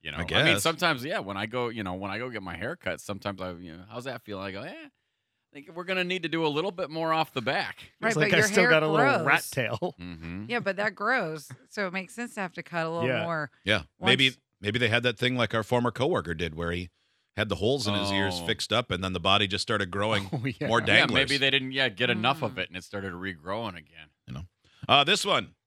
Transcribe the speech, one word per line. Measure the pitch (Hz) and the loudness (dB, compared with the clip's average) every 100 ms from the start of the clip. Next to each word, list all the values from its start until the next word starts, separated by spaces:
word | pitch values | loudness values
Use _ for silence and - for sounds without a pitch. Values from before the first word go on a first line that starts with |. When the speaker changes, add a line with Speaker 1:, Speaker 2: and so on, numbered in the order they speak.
Speaker 1:
You | 78 | -8
know, | 73 | -6
Speaker 2:
I | |
Speaker 1:
I | 87 95 | 0 2
mean, | 147 | 4
Speaker 2:
guess. | 104 | 4
Speaker 1:
sometimes, | 160 160 170 139 | 2 2 0 0
yeah, | 131 202 | -2 -6
when | 101 98 | -4 -6
I | 107 | -4
go, | 123 120 | -2 -4
you | 117 | -4
know, | 95 | -4
when | 92 98 | -4 -6
I | 101 | -6
go | 127 | -6
get | 113 | -8
my | 92 85 | -8 -8
hair | 110 180 | -8 -6
cut, | 101 82 | -6 -6
sometimes | - 101 104 98 | -8 -6 -6 -6
I, | 92 | -8
you | 87 90 80 | -8 -12 -16
know, | 95 | -14
"How's | 117 | -12
that | 127 120 | -10 -12
feel?" | - 98 | -10 -8
I | 98 | -8
go, | 95 | -8
"Eh, | 139 | -12
I | 302 302 _ _ _ _ _ _ | -14 -18 _ _ _ _ _ _
think | 143 147 | -20 -16
we're | 170 | -12
gonna | 175 185 | -4 -2
need | 180 185 | -2 -2
to | 165 | -2
do | 165 160 | 0 0
a | |
little | 143 190 | 0 -2
bit | 175 156 | -4 -6
more | 160 160 | -2 0
off | 160 156 | 2 0
the | - | -2
back." | 147 160 143 - - _ | -2 -2 -2 -8 -18 _
Speaker 3:
Right, | 220 | 0
Speaker 4:
It's | |
Speaker 3:
but | 170 | 2
Speaker 4:
like, | 151 | 4
"I | - | 4
Speaker 3:
your | 214 | 4
Speaker 4:
still | 202 | 6
Speaker 3:
hair | - | 6
Speaker 4:
got | 160 | 6
a | 156 | 6
little | 156 262 240 | 4 6 4
Speaker 3:
grows. | 160 | 4
Speaker 4:
rat | 160 - | 4 4
tail." | - 113 117 175 - | -2 -2 -2 -6 -6
Speaker 1:
Mm-hmm. | 87 82 82 90 110 | -10 -8 -6 -6 -4
Speaker 3:
Yeah, | 240 | -2
but | 196 185 | -2 -2
that | 208 | -4
grows, | 196 208 262 170 156 143 127 _ | -2 0 0 -2 -6 -12 -20 _
so | - 196 | -4 -4
it | |
makes | 185 185 | -4 -8
sense | - 240 220 | -10 -10 -6
to | |
have | 185 | -8
to | - | -8
cut | - 170 160 | -8 -4 -2
a | |
little | 165 131 | 0 0
Speaker 4:
Yeah. | 123 | 0
Speaker 3:
more. | 170 165 147 _ | 0 -2 -4 _
Speaker 2:
Yeah. | 95 107 76 _ | 0 0 0 _
Maybe, | 90 127 131 | 2 6 4
Speaker 3:
Once | - _ _ | 2 _ _
Speaker 2:
maybe | 104 113 | -4 0
they | 120 | 2
had | 117 | 4
that | 123 113 | 2 0
thing | 123 127 | -2 2
like | 113 | 0
our | 113 | 0
former | 107 123 120 | 2 2 2
coworker | - 139 156 85 | 0 0 0 -2
did | 80 85 | -4 -4
where | 78 85 | -4 -4
he | 87 90 _ _ _ _ - | -4 -6 _ _ _ _ -4
had | 107 | -2
the | 101 | 0
holes | 104 139 104 | 0 0 0
in | |
his | 101 101 | -2 0
ears | 98 98 87 | 0 0 -2
Speaker 1:
Oh. | 85 | -4
Speaker 2:
fixed | 107 - | -4 0
up, | 107 123 | 0 0
and | 90 | -2
then | 95 | -2
the | 90 | 0
body | 90 98 104 | 4 4 4
just | 98 | -2
started | - 107 95 | -2 0 0
growing | 98 107 107 98 | -2 0 0 -2
Speaker 4:
<laughs> | |
Oh, | 147 131 | -4 -4
yeah. | - - | -4 2
Speaker 2:
more | 113 | 2
Speaker 1:
Yeah, | 107 | 6
Speaker 2:
danglers. | 107 139 | 6 6
Speaker 1:
maybe | 117 135 139 | 4 2 2
they | 135 | 2
didn't, | 135 131 | 2 0
yeah, | 131 131 | 0 -2
get | 98 123 | 0 0
enough | 113 113 156 | 2 2 0
of | 123 | -2
Speaker 3:
Mm. | 90 | -4
Speaker 1:
it, | 90 | -6
and | 90 | -8
it | |
started | - 101 98 | -10 -8 -8
regrowing | 87 95 85 82 104 113 87 | -6 -8 -8 -6 -6 -6 -10
again. | 73 80 76 _ - | -18 -20 -20 _ -12
Speaker 2:
You | |
know? | 64 87 _ _ _ - | -12 -12 _ _ _ 4
Uh, | 135 | 4
this | 143 196 202 | 6 2 2
one. | 156 90 _ | 0 0 _